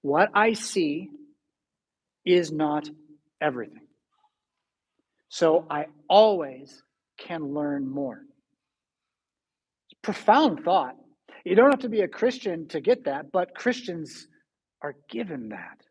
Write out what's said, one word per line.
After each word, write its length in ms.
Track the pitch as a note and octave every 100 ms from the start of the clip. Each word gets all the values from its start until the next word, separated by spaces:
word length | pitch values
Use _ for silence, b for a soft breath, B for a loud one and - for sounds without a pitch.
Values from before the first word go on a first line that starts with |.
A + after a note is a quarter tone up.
What 300 | C#3+ D3 G3+
I 200 | G3+ A3+
see 580 | A3 - G3 D#3 D3+ G3 - - _ _ _ _ _ _ _ _ _
is 260 | - F3+ D#3+
not 380 | D#3 D3+ D3 - - _ - _ _
everything. 480 | D3+ B2+ G#2 D2+ _ _ _ _ _ _ _ _ _ _ _ _ _ _ _
So 380 | - E3 D#3+ E3
I 160 | D3 D3+ _ -
always 720 | F#3+ A3 F#3+ C#3+ C3 C#3+ - _ _ _ -
can 340 | - E3 C#3+
learn 340 | D3 D3 C#3+ C3
more. 360 | C#3 C3+ A2 - _ _ _ _ _ _ _ _ _ _ _ _ _ _ _
It's 80 | _
a 80 | _
profound 640 | - - - B3 D4+ D#3
thought. 320 | E3+ F#3 B2+ - _ _ _ B
You 120 | F3
don't 140 | G3 C4+
have 120 | C4+
to 80 | B3
be 120 | A3
a 60 | F#3
Christian 600 | - A#3+ B3+ G3+ E3 D#3
to 120 | D#3
get 220 | C#3 B3
that, 280 | - C#3 D#3
but 220 | F#3 F3+
Christians 760 | - A#3+ A#3+ - E3+ D3 - - _ _ _ _ _
are 140 | D3 - _
given 400 | - G#3 C#3 A2
that. 320 | G2+ F2 - _